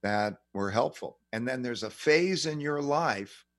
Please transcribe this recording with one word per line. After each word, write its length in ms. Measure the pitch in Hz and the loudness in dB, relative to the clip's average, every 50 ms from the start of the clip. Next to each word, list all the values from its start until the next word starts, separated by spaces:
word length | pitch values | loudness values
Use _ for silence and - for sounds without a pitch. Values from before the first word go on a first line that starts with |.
| - | 0
that 300 | 101 104 104 104 104 95 - _ _ _ | 2 2 2 2 0 -2 -6 _ _ _
were 160 | 98 98 98 | -4 -2 0
helpful. 500 | 95 110 131 151 - - - - - _ _ _ | 2 2 2 2 0 -6 -12 -12 -12 _ _ _
And 160 | - 113 117 123 | -6 -6 -4 -4
then 140 | 131 131 | -4 -4
there's 220 | 123 123 120 107 104 | -4 -6 -6 -4 -6
a 60 | 107 | -8
phase 560 | - - - 156 151 160 175 185 190 165 139 | -8 -2 2 4 4 6 6 4 0 0 0
in 140 | 160 151 151 | -2 -4 -2
your 220 | 143 147 147 147 | -2 -2 -2 -2
life 640 | 143 143 143 151 170 151 110 98 101 101 - - - _ _ | 0 0 2 2 2 2 0 -2 -4 -8 -12 -20 -20 _ _